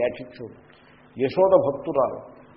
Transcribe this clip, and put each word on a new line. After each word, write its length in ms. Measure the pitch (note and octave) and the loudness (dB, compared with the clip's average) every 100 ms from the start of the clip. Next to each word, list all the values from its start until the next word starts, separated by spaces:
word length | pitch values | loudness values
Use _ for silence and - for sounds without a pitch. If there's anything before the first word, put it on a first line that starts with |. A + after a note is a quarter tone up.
యాటిట్యూడ్. 520 | A#2+ - C3 - A2+ - - - - - - A2 | -2 -4 -16 -16 -18 -18 -20 -20 -20 -20 -16 -4
యశోద 300 | C3 F3 F#3+ F#3 C#3 | -2 2 4 4 4
భక్తురాలు, 520 | C#3 E3+ C#3+ A#2+ - - - - | -4 -4 -2 -2 -2 -14 -20 -20